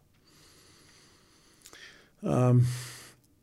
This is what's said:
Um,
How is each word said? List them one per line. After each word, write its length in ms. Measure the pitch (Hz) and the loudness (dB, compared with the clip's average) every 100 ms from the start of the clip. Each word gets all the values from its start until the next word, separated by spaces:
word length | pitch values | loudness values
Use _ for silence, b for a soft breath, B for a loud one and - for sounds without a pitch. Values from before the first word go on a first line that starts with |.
| _ _ B B B B B B B B B B B B B B B B B B B B | _ _ B B B B B B B B B B B B B B B B B B B B
Um, 440 | - 135 123 123 123 B B B B B _ _ | -4 0 4 4 2 B B B B B _ _